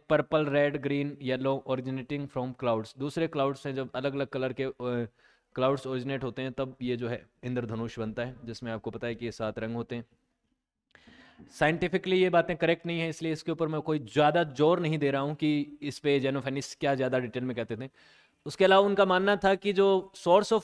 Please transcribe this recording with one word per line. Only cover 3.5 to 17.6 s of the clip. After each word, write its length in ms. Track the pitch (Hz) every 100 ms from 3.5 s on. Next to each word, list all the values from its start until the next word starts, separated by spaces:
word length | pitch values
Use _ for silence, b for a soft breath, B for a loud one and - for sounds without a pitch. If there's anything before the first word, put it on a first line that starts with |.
| 135 143
हैं 80 |
जब 160 | 135 131
अलग-अलग 320 | 127 139 139 131
कलर 260 | 135 131
के, 120 | 127
अ, 80 | 135 - 123 120 113 b b b b
क्लाउड्स 320 | - 131 139 131
ओरिजिनेट 380 | 127 127 135
होते 180 | 127 120
हैं 100 | 131
तब 240 | 123 131 -
ये 140 | 123 120
जो 120 | 120
है 180 | 120 - _
इंद्रधनुष 540 | 123 127 113 113 117 117
बनता 260 | 110 110
है, 120 | 123 123
जिसमें 280 | 113 110 117
आपको 180 | 110 113
पता 160 | 107 120
है 80 |
कि 100 | 117
ये 80 | 120
सात 260 | - 107 110
रंग 160 | 110
होते 220 | 117 117 120
हैं। 80 | - _ _ _ _ _ _ _ _ B B B B B -
साइंटिफिकली 640 | - 151 165 175 180 185 185
ये 140 | 185
बातें 260 | 170 175 165
करेक्ट 300 | 165 170 170
नहीं 140 | 170
है, 80 | 165
इसलिए 240 | 151 160
इसके 200 | 151 -
ऊपर 160 | 160 160
मैं 120 | 156
कोई 180 | 156 156
ज़्यादा 440 | 107 151 151 170
जोर 380 | 160 127 156 180
नहीं 180 | 160 156
दे 120 | 139
रहा 100 | 139
हूँ 140 | 143
कि 440 | 151 151 147 147 -
इस 160 | 147 -
पे 220 | 147 143
Xenophanes 540 | 131 139 131 139 -
क्या 200 | - 143
ज़्यादा 240 | 131 127 127
डिटेल 260 | 120 123
में 120 | 127
कहते 200 | 120